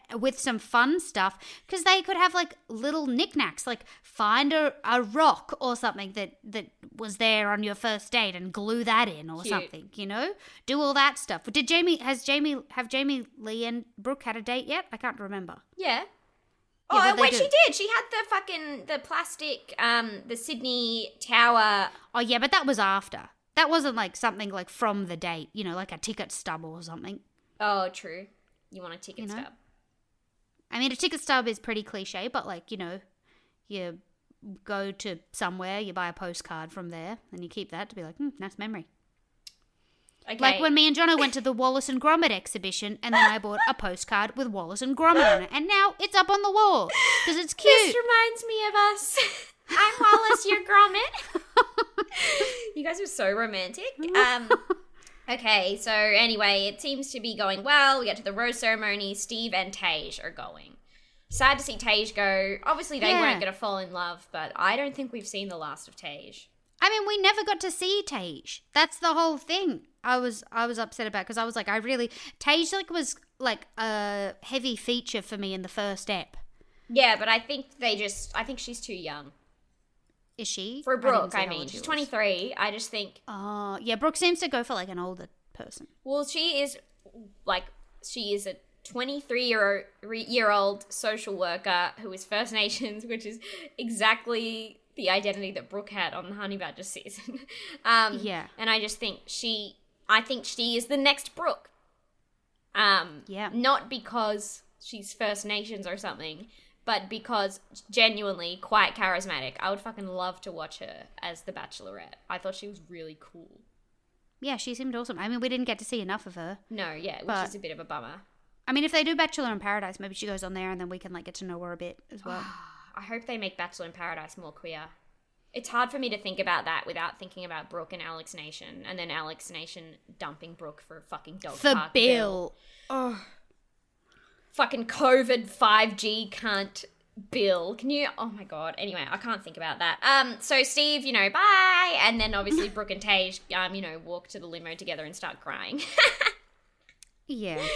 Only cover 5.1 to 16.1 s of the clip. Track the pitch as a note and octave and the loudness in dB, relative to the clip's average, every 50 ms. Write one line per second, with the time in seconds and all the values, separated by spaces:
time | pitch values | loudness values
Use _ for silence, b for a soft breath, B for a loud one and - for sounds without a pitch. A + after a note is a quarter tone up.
5.1 | A3 D4+ D#4+ D4 - - - - C#4+ - C4 B3+ A#3+ A#3+ - A3 G3 G3+ G3+ F#3+ | 2 6 6 6 6 4 -2 -8 -8 -4 -2 -2 -2 0 -2 -2 -2 -4 -8 -8
6.1 | G3 G#3+ G3 - - _ _ G#3+ G3+ A3 G3+ - _ _ - - - - A3+ G#3+ | -8 -8 -8 -8 -10 _ _ -10 -8 -8 -10 -10 _ _ -20 -20 -14 -12 -10 -10
7.1 | F#3+ - A3+ A3 A3 G#3+ G#3 G#3 G#3 G#3 G#3+ G3+ G3+ - - A3+ G#3+ G3+ - - | -2 2 4 4 4 4 4 2 0 0 0 -4 -4 -2 -2 -2 -2 -2 -4 -2
8.1 | - A#3+ A3 G3 F3+ F3 F#3 F#3 - G#3 G3+ G#3+ A#3 A#3+ A3+ A#3 A3 A3+ A#3+ G3+ | 0 0 0 0 -4 -6 -10 -10 -8 -6 -4 -2 -2 -2 0 4 4 4 4 2
9.1 | D#3+ D3+ D#3 E3 E3 E3 F3+ - G3+ F#3 F3+ - - D#3+ - - - G#3 G3+ G3 | 0 -6 -12 -12 -12 -8 -4 -4 -2 -4 -4 -6 -12 -18 -20 -18 -12 -10 -8 -6
10.1 | G3+ A#3 C#4+ F#4 G#4 B B B B B B - C4+ D4 D4 C#4 C#4 C#4 C#4 C#4+ | -4 -4 -4 -4 -6 B B B B B B -2 0 2 2 4 4 4 4 4
11.1 | C#4 - - - F#3 E3 - A#3 G3+ D4+ B3+ - E4+ F4 F4 F4+ E4 - A#3+ C4 | 2 0 -4 -6 -6 -6 -6 -2 0 0 2 4 2 4 4 4 2 2 0 -2
12.1 | C4+ A#3+ - C#4 C#4 D4 D4 D4+ C#4+ B3+ - - - B3+ A#3+ A3+ C4 C4 C#4 C#4+ | -2 -2 0 0 2 2 2 0 0 -2 -6 -8 -8 -8 -6 -2 -2 0 0 0
13.1 | C#4 B3+ A3+ - _ - G#3+ A3 A3 A3+ A#3 A#3 A#3 A#3+ A3+ - _ - G3+ B3 | 0 -2 -4 -8 _ -14 -10 -8 -6 -4 -4 -4 -6 -6 -8 -12 _ -8 -6 -6
14.1 | C#4 C4+ - A#3+ A3 A3+ G#3 B3 B3 C4 - A3 D4 F4+ F#4 - A#3 A3 - A#3+ | -6 -4 -6 -8 -8 -6 -6 -4 -4 -4 -4 -4 -4 -6 -6 -8 -10 -6 -6 -6
15.1 | C#4 A#3 G3+ F#3+ G3+ G3 F3+ E3+ - - _ _ _ - F#4+ C#4+ A3+ C4 G4 - | -6 -6 -10 -10 -8 -8 -10 -10 -14 -18 _ _ _ -4 -2 0 0 0 -2 -8